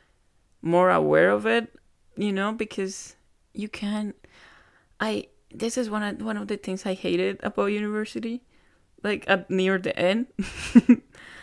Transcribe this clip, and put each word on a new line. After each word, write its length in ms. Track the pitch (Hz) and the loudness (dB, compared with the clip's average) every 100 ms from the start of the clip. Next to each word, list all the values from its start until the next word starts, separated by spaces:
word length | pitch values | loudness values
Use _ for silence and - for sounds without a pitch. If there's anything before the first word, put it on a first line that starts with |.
| _ _ _ _ _ _ | _ _ _ _ _ _
more 280 | 160 170 185 | 2 4 6
aware 400 | 175 151 156 175 | 4 4 6 6
of 160 | 208 214 | 4 2
it, 300 | 233 226 - _ _ _ - | 0 -2 -12 _ _ _ -4
you 160 | 208 | -2
know, 220 | 190 202 | 0 -2
because 640 | 220 214 - 190 196 - - _ _ _ | -4 -6 -6 -6 -8 -16 -20 _ _ _
you 140 | - 208 | -10 -10
can, 460 | - 202 214 208 - - - - - _ _ _ - | -8 -6 -4 -6 -10 -20 -20 -20 -20 _ _ _ -6
I, 260 | 220 208 - _ _ | -4 -4 -6 _ _
this 240 | - 226 240 | -8 -6 -4
is 120 | 233 | -4
one 140 | 214 | -4
of, 180 | 208 208 | -4 -6
one 160 | 220 208 | -6 -6
of 100 | 208 | -6
the 80 | 202 | -8
things 280 | - 190 202 | -6 -6 -4
I 80 | |
hated 460 | 190 180 175 190 196 | -4 -2 0 0 -2
about 220 | - 208 202 | -6 -2 -2
university, 760 | 208 208 214 214 226 226 240 _ _ _ _ _ _ | 0 -2 -4 -6 -8 -8 -8 _ _ _ _ _ _
like, 220 | 202 202 - | -4 -4 0
at 220 | 190 180 | 0 0
near 280 | 190 185 190 | 0 2 0
the 180 | 180 - | -2 0
end. 280 | 180 208 247 - 196 - - 240 - | 0 0 -2 -6 -8 -8 4 6 8
<laughs> 160 | 240 - - - - | 4 2 -20 -20 -20